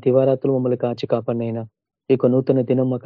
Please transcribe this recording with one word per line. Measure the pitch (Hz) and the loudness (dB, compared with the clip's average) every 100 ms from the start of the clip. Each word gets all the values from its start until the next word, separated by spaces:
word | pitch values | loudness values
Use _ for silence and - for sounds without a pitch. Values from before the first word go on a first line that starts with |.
| 127 | 2
దివారాత్రులు | 127 135 131 139 131 | 2 2 0 0 0
మమ్మల్ని | 127 127 120 | 0 -2 -4
కాచి | 117 - 117 | -4 -4 -4
కాపాడినైనా, | 113 117 117 113 113 _ _ _ - | -2 -4 -4 -6 -10 _ _ _ -2
ఈ | 131 | 2
యొక్క | 123 127 | 4 2
నూతన | 131 135 120 | 2 0 2
దినం | 127 131 | 0 0
మాకు | 123 | -2